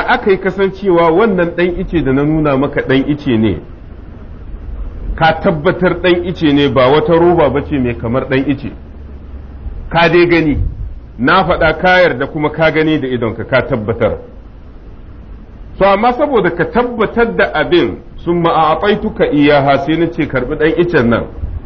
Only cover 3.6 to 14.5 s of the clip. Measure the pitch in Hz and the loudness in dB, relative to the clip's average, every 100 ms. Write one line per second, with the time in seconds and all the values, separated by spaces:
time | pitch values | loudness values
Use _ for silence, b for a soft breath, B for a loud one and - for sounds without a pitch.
3.6 | - - - - - - - - - - | -8 -16 -18 -18 -18 -18 -16 -16 -14 -14
4.6 | - - - - - - 160 160 202 160 | -12 -10 -10 -10 -8 0 0 2 0 0
5.6 | 160 175 180 170 180 175 175 - 156 143 | 0 0 0 0 0 0 0 0 2 4
6.6 | 143 131 127 151 156 165 175 170 143 135 | 4 4 4 4 4 4 4 4 2 0
7.6 | - 147 120 117 117 113 - 131 139 135 | -2 -2 -2 -2 -2 -2 0 0 0 -2
8.6 | 107 - - - - - - - - - | -6 -12 -18 -18 -16 -16 -16 -16 -16 -14
9.6 | - - - 165 170 175 170 170 160 127 | -12 -10 -4 0 4 4 4 4 2 0
10.6 | - - - - - - 127 185 170 165 | -2 -4 -10 -12 -14 -4 2 2 2 2
11.6 | 165 156 185 180 175 165 135 160 151 156 | 0 2 4 4 4 2 -4 -4 -4 0
12.6 | 160 151 156 156 131 123 113 110 107 131 | 2 2 2 0 0 -2 -2 -4 -2 0
13.6 | - 123 104 104 104 82 - - - | 0 -2 -2 0 0 -2 -10 -18 -20